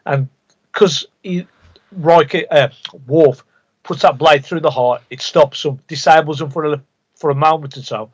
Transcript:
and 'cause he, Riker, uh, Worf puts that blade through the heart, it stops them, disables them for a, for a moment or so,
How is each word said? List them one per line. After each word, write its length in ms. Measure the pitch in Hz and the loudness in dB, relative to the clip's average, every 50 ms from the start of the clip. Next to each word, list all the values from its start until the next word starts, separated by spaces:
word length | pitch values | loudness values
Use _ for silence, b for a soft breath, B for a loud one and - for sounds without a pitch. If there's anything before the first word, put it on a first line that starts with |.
| b | b
and 240 | - 143 139 135 135 _ _ _ _ _ _ _ _ | -4 -4 -4 -4 -6 _ _ _ _ _ _ _ _
'cause 340 | - - 208 180 - - - - _ _ | 0 2 2 2 2 -2 -10 -12 _ _
he, 240 | - 190 180 180 180 - _ _ _ _ _ _ _ _ | -10 -8 -8 -8 -8 -10 _ _ _ _ _ _ _ _
Riker, 500 | 196 190 147 165 170 170 151 135 - 175 - - | -12 -2 2 4 4 4 4 2 -2 -6 -4 0
uh, 180 | 165 147 143 139 - _ - - - - 131 | 2 2 2 0 -2 _ -20 -20 -20 -20 -8
Worf 360 | 123 143 165 156 135 135 - _ _ _ _ _ _ _ _ | -2 2 4 4 4 2 -2 _ _ _ _ _ _ _ _
puts 200 | _ - 175 139 | _ -12 -4 0
that 160 | - 175 139 123 | 0 0 2 2
blade 260 | 165 160 151 143 139 | 2 2 2 2 0
through 160 | - 175 160 | -4 -6 -4
the 100 | 156 151 | -4 -2
heart, 300 | 135 131 123 123 123 120 _ - | -2 0 -2 -2 -2 -4 _ -14
it 140 | 127 131 | -14 -12
stops 400 | - - - 170 147 139 - - | -8 -2 2 2 2 2 0 -4
them, 180 | - 151 135 135 _ - | -6 -6 -8 -8 _ -14
disables 520 | 160 139 - 175 160 160 156 147 151 139 | -12 -2 2 4 4 4 2 0 -4 -8
them 100 | 160 143 | -8 -8
for 160 | 135 170 156 | -6 -6 -4
a, 140 | 151 147 139 - _ _ _ _ _ _ | -4 -4 -6 -8 _ _ _ _ _ _
for 140 | _ - 151 | _ -4 -2
a 40 | 139 | 0
moment 420 | 135 156 156 160 156 147 135 - | 0 2 0 0 0 -4 -10 -16
or 60 | 139 | -16
so, 280 | 131 - 123 107 110 110 | -14 -12 -12 -12 -12 -14